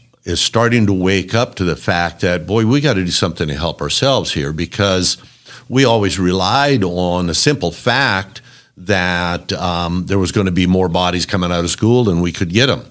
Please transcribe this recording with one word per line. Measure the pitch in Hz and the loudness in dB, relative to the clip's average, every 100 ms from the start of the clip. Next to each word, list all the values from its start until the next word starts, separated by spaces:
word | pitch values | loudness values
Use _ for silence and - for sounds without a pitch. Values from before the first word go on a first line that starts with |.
| _ _ | _ _
is | - 85 | -8 -4
starting | - 113 117 120 101 | 0 2 2 4 2
to | |
wake | 95 92 98 90 113 | 2 2 0 0 -2
up | 127 - | -2 -2
to | |
the | 90 76 | -2 -2
fact | - 87 87 - | -2 0 -2 -2
that, | 92 87 82 | -2 -2 -2
boy, | 107 110 | 0 2
we | 143 | 2
gotta | 147 104 | 2 0
do | 90 | 0
something | - 95 80 80 | 0 -2 -2 -4
to | |
help | 73 82 - | -2 -4 -4
ourselves | 73 - 131 127 82 | -4 0 0 0 -2
here, | - 71 | -4 -4
because | 78 85 - 98 92 90 - - - - - - | -4 -6 -2 0 2 0 -4 -10 -20 -20 -20 -4
we | 123 135 | 2 4
always | 117 101 87 | 4 0 0
relied | 90 92 92 131 143 135 | 0 0 0 2 2 2
on | 95 87 90 87 87 | 0 0 0 0 0
the | 80 | 0
simple | - 143 87 | 0 0 -2
fact | - - 120 139 98 98 - - - _ - | -2 -2 0 2 0 -4 -12 -20 -20 _ -12
that, | 90 95 90 90 87 87 - | -2 0 0 0 -2 -4 -6
um, | 90 90 85 85 87 82 | -6 -2 -2 -2 -2 -2
there | 98 | 0
was | 90 | 0
gonna | 110 95 | 0 0
be | 90 90 | 2 2
more | 92 92 | 2 2
bodies | 87 90 87 - | 0 0 -2 -2
coming | 98 87 | -2 -2
out | 87 | -2
of | 85 | -2
school | - 107 123 113 | 0 2 4 4
and | 85 | 2
we | 87 | 0
could | 82 87 | -2 -2
get | 92 135 | 2 2
'em. | 98 - | 0 -6